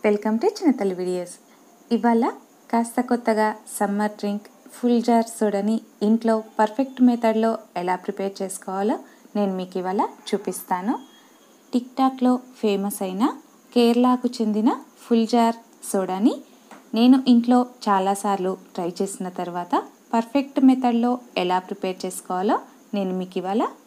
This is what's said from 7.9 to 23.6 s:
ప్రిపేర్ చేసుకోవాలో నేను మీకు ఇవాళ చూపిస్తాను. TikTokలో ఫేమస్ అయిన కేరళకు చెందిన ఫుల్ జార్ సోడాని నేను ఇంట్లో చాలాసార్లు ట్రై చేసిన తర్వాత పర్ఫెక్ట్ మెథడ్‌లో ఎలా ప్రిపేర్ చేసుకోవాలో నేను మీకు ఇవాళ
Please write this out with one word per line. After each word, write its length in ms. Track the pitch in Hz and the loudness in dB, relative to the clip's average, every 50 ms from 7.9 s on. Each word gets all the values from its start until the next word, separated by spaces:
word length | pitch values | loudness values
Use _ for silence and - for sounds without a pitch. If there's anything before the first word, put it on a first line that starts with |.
| 185 | -4
ప్రిపేర్ 380 | 185 - - 196 - 196 196 196 | -4 -4 -8 -6 -6 -6 -6 -6
చేసుకోవాలో 600 | - 190 185 185 - - - 185 196 202 214 302 - - - - _ _ - _ | -6 -8 -8 -8 -12 -10 -8 -4 -2 -2 -2 -2 -4 -8 -16 -20 _ _ -8 _
నేను 180 | 208 202 190 190 185 | -2 -2 -2 -2 -4
మీకు 200 | 180 180 - 185 | -8 -6 -6 -6
ఇవాళ 220 | 180 185 190 214 320 440 - - - | -4 -4 -2 -2 -2 -4 -6 -14 -8
చూపిస్తాను. 680 | - - 196 202 196 185 - - - 190 180 185 214 311 359 262 - - - _ _ _ _ _ _ _ _ _ _ | -6 -4 -4 -4 -6 -8 -8 -6 -6 -6 -4 -2 -4 -4 -4 -6 -16 -20 -20 _ _ _ _ _ _ _ _ _ _
TikTokలో 600 | - 247 247 - - - 269 262 262 262 247 247 254 247 - - - - | -4 -4 -4 -4 -2 0 0 0 0 2 2 2 2 0 -2 -12 -12 -4
ఫేమస్ 400 | - 214 196 196 196 202 202 - 202 | -2 -2 0 0 -2 -4 -6 -6 -6
అయిన 200 | 185 185 190 226 320 262 - - _ _ _ _ _ | -6 -2 -2 -2 -2 -2 -4 -16 _ _ _ _ _
కేరళకు 580 | - 240 240 233 233 240 247 254 254 247 247 240 240 - | 0 2 4 4 4 4 4 4 2 2 0 -4 -2 -2
చెందిన 340 | 226 214 208 214 214 262 - - - - _ - - | -2 0 0 2 2 2 0 0 -6 -18 _ -20 -2
ఫుల్ 220 | - 233 226 226 214 - | 0 2 2 2 2 2
జార్ 240 | 233 233 226 233 233 - - - _ - - | 2 2 2 0 -4 -12 -20 -20 _ -10 -4
సోడాని 440 | - 196 190 180 185 190 208 285 - 285 - - - _ _ _ - - - _ - | -4 -2 -2 -2 -2 2 2 2 2 0 -10 -20 -20 _ _ _ -20 -20 -14 _ 0
నేను 240 | 220 240 254 262 262 262 262 247 | 4 6 6 6 6 6 6 6
ఇంట్లో 260 | 233 233 240 247 247 247 247 - - - | 6 6 4 2 2 2 0 -8 -8 -2
చాలాసార్లు 680 | 214 202 190 190 196 202 196 - 208 196 190 185 190 185 185 - - _ | 0 0 2 2 0 -2 -2 0 -2 -2 0 -2 -4 -4 -6 -12 -12 _
ట్రై 160 | - 175 170 175 - | -6 -6 -6 -4 -4
చేసిన 280 | 196 190 - - 185 180 175 - | -4 -6 -4 -8 -8 -8 -6 -8
తర్వాత 360 | 180 175 175 180 175 175 - 349 - - - _ _ _ - | -8 -6 -6 -8 -4 -2 -2 -2 -2 -4 -18 _ _ _ -2
పర్ఫెక్ట్ 460 | 226 233 233 - 285 277 277 - 294 277 262 | -2 -2 0 0 -2 -2 0 -2 4 4 6
మెథడ్‌లో 420 | 262 254 254 247 233 233 233 240 247 247 - - - - 180 | 4 4 2 0 2 2 2 0 0 -2 -6 -8 -6 -4 -2
ఎలా 160 | 180 180 185 180 - | 0 0 -2 -2 -4
ప్రిపేర్ 300 | 202 - - 190 185 185 | -10 -6 -6 -6 -6 -6
చేసుకోవాలో 560 | - 185 180 - - - 185 180 190 214 330 - - - - - - _ | -8 -10 -10 -12 -10 -6 -6 -2 0 0 0 0 -4 -10 -20 -20 -14 _
నేను 220 | - 202 196 185 185 185 | -4 -4 -2 -2 -4 -4
మీకు 180 | 185 185 - 185 | -6 -6 -6 -6
ఇవాళ 200 | 180 185 196 226 | -4 -2 -2 -2